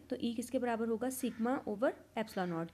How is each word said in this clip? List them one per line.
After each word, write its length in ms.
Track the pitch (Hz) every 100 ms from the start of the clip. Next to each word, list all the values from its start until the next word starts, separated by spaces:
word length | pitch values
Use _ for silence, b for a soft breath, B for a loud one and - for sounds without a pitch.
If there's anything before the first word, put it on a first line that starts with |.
| -
तो 60 | -
ई 140 | 233
किसके 260 | 233 240 254
बराबर 280 | 240 226 233
होगा, 200 | 226 254
sigma 460 | 262 247 - 226 277 -
over 220 | 208 285 403 - 233
epsilon 340 | 220 202 180
naught 180 | 165 170